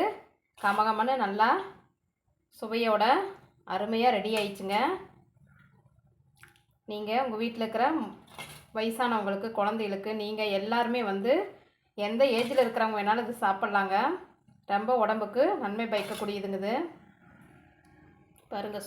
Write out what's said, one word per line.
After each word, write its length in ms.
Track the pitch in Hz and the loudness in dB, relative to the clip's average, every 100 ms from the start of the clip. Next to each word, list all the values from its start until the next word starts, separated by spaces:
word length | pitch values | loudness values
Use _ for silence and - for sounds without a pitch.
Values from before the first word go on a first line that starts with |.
| 403 - - _ _ - | 0 -2 -12 _ _ -4
கமகமன்னு 500 | 202 208 220 214 240 262 | 0 2 2 2 0 0
நல்லா 260 | 202 208 226 359 392 - _ _ _ _ _ _ _ - | 0 2 2 2 -2 -14 _ _ _ _ _ _ _ -14
சுவையோட 440 | 220 226 226 208 226 294 392 - - _ - | -4 0 2 4 4 4 0 -8 -20 _ -8
அருமையா 360 | 185 208 226 247 214 | -4 -2 2 4 2
ரெடி 160 | 208 220 | 0 0
ஆயிடுச்சுங்க. 380 | 202 196 190 208 269 370 - - _ _ _ _ _ _ _ _ _ _ _ _ - _ _ _ - | -2 -4 -2 0 0 -2 -8 -20 _ _ _ _ _ _ _ _ _ _ _ _ -20 _ _ _ -12
நீங்க 200 | 208 214 233 262 | -8 -2 0 0
உங்க 120 | 214 | -2
வீட்ல 200 | 233 226 220 | -4 -2 -4
இருக்கிற 200 | 220 254 320 208 - - - - - - 220 | 2 2 2 -4 -10 -18 -18 -16 -18 -10 -4
வயசானவங்களுக்கு, 720 | 226 226 240 226 196 196 226 220 | -2 0 0 0 0 -2 -2 0
குழந்தைகளுக்கு, 520 | 202 220 208 196 214 220 | 0 0 -2 -4 -4 -4
நீங்க 180 | 208 214 214 196 | -4 -2 -2 0
எல்லாருமே 440 | 208 233 233 247 214 | 0 0 2 0 -2
வந்து 220 | 196 220 320 403 - _ _ _ - 208 | 0 2 2 0 -8 _ _ _ -6 -2
எந்த 160 | 233 269 226 | 4 4 4
ஏஜ்ல 260 | 240 262 | 2 2
இருக்கிறவங்க 360 | 233 226 220 214 | 2 2 0 0
வேணாலும் 260 | 202 226 226 | 2 0 -2
இது 180 | 233 202 | -2 0
சாப்பிட்லாங்க. 500 | 196 220 202 190 196 269 370 - _ _ _ - | 0 0 0 2 2 2 -2 -8 _ _ _ -4
ரொம்ப 180 | 202 220 247 | -2 2 2
உடம்புக்கு 400 | 214 220 202 240 320 370 | 2 0 0 2 2 2
நன்மை 220 | 208 214 226 | -2 -4 -2
பயக்கக்கூடியதுங்க 680 | 208 202 208 202 202 196 190 | -2 -4 -6 -6 -4 -4 -4
இது. 120 | 202 262 339 - - _ - - - - - _ _ - - - _ _ _ | -2 -2 -4 -10 -20 _ -20 -20 -20 -20 -20 _ _ -20 -20 -20 _ _ _
பாருங்க, 280 | 208 208 208 | -8 -6 -8